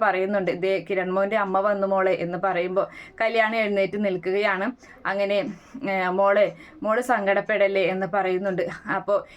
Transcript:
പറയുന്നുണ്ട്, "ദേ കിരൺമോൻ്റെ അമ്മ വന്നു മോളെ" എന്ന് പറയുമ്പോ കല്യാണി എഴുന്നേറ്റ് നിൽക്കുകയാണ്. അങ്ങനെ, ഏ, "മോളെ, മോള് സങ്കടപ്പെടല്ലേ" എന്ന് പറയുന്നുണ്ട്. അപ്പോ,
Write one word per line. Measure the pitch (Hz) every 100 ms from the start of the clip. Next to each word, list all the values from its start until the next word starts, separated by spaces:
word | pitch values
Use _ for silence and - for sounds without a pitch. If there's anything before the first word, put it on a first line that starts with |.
പറയുന്നുണ്ട്, | 214 185 190 202 180 175
"ദേ | 185 190 160
കിരൺമോൻ്റെ | 190 185 190 202 220
അമ്മ | 196 190
വന്നു | 202 202 196
മോളെ" | 196 190
എന്ന് | 185 175 175
പറയുമ്പോ | 190 175 180 185 - - - -
കല്യാണി | 226 226 214 226
എഴുന്നേറ്റ് | 214 202 190 202
നിൽക്കുകയാണ്. | 208 180 180 196 208 190 208 254 - - -
അങ്ങനെ, | 196 202 202 190 180 - - 196
ഏ, | 190 185
"മോളെ, | 185 196 202 190 - - -
മോള് | 208 220
സങ്കടപ്പെടല്ലേ" | 247 233 196 202 196 208 196 196
എന്ന് | 175 185 190
പറയുന്നുണ്ട്. | 202 185 185 196 180 175 170 - 190
അപ്പോ, | - 202 -